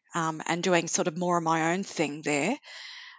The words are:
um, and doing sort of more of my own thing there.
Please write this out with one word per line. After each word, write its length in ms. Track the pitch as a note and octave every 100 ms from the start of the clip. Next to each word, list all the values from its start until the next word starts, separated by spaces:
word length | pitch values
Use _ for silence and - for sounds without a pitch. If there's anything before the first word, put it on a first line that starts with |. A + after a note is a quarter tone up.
| _
um, 280 | F3 D#3+ D#3 -
and 160 | E3+
doing 260 | F#3 E3+ D#3+
sort 180 | - F3
of 80 | D#3+
more 220 | F3+ F3
of 60 |
my 280 | D#3+ E3 E3
own 120 | F3+
thing 380 | F#3+ - D3 D3
there. 340 | D3 D3 E3 D4 - - - - -